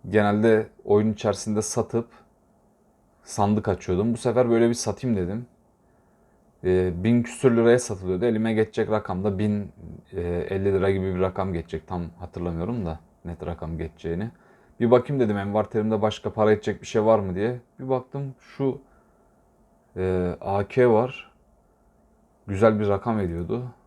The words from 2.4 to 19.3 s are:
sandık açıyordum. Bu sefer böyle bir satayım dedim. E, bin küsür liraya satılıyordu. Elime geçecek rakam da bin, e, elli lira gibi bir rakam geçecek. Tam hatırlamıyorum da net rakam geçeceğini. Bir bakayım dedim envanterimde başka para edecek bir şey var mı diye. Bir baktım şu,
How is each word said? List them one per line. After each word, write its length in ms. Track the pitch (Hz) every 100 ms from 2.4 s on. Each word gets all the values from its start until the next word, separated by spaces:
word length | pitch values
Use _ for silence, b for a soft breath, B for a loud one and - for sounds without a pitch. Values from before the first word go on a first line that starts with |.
| _ _ _ _ _ _ _ _
sandık 460 | - - 101 104 107
açıyordum. 440 | 92 - 90 113
Bu 40 | 117
sefer 340 | 127 117 120
böyle 180 | 113 117
bir 60 |
satayım 420 | 120 113 95 127 104
dedim. 300 | 90 107 123 _ _ _ b b b b b b _ _
E, 400 | 92 92 92 85
bin 180 | 107 120
küsür 340 | 117 - 131 117
liraya 220 | 117 123
satılıyordu. 460 | - 95 92 92
Elime 300 | 120 110 113
geçecek 360 | 110 107 - 104
rakam 340 | 107 101 92
da 140 | 101 95
bin, 340 | 104 104 98 - 82 78 _
e, 80 | 95
elli 440 | 87 87 - 95
lira 260 | 98 98 98
gibi 240 | 98 95
bir 60 | 90
rakam 320 | 92 92 98
geçecek. 340 | 85 - - -
Tam 160 | 90 82 -
hatırlamıyorum 680 | 87 90 87 82 92 120 87
da 140 | 78 _ _
net 220 | 85 82 85
rakam 320 | 85 80 82
geçeceğini. 520 | 80 - 82 85 113 b b b b _
Bir 100 | 117
bakayım 300 | 120 - 143
dedim 160 | 113 101
envanterimde 680 | 98 107 104 113 107 110
başka 300 | 107 - 107
para 200 | - 107
edecek 300 | 107 - 95
bir 40 | -
şey 180 | 113
var 140 | 107 110
mı 160 | 98
diye. 260 | 92 110 123 _ -
Bir 80 | 131
baktım 460 | 127 127 139 139 -
şu, 400 | - - 135 - b b b b b